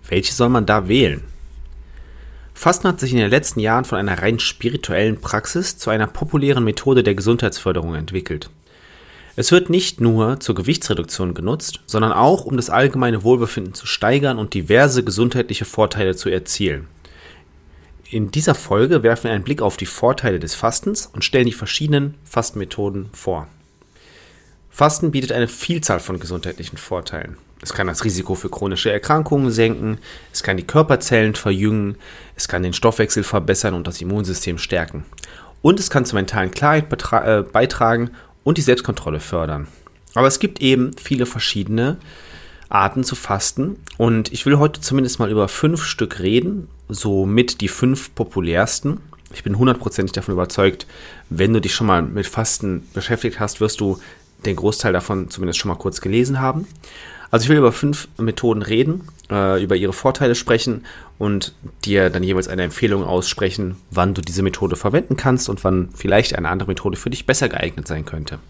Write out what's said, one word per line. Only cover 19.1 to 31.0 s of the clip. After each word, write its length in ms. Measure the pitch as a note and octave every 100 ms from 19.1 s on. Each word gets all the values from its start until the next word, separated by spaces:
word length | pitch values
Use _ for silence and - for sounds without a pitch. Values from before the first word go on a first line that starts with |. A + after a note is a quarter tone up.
| A2+
wir 80 | A#2+
einen 120 | G#2
Blick 160 | F#2 D3+
auf 160 | G#2 -
die 80 |
Vorteile 540 | F2+ - A#2 C3 A#2+ F2+
des 160 | D#2
Fastens 560 | - A2+ - - G#3 -
und 140 | G#2+ -
stellen 180 | C3+
die 80 | A#2+
verschiedenen 600 | A2 G#2 - D3+ D3 C#3+ D3
Fastenmethoden 840 | - B2 A2+ G#2+ F#2 - G2+ G2 G2+
vor. 360 | - - E2+ D2 - _ _ _ - - - - - - _ -
Fasten 400 | - D3+ - E3
bietet 200 | C#3 B2+
eine 160 | A2+ A#2
Vielzahl 540 | - - E3+ - F2+
von 180 | - F#2
gesundheitlichen 600 | E2+ F2 F2 - E2+ -
Vorteilen. 580 | - F#2 E2 D#2+ E2 E2+ _ -
Es 140 | -
kann 120 | - F#2+
das 180 | -
Risiko 300 | A2+ F#2 F#2
für 140 | F#2 F#2+
chronische 420 | - G2+ F2+ A2
Erkrankungen 600 | G#2 - D#3 D3+ C#3+ C3
senken, 480 | A2+ A2+ G#2 G#2+ A2 - - -
es 100 | -
kann 140 | - F#2+
die 100 | -
Körperzellen 680 | D3 D#3 C3+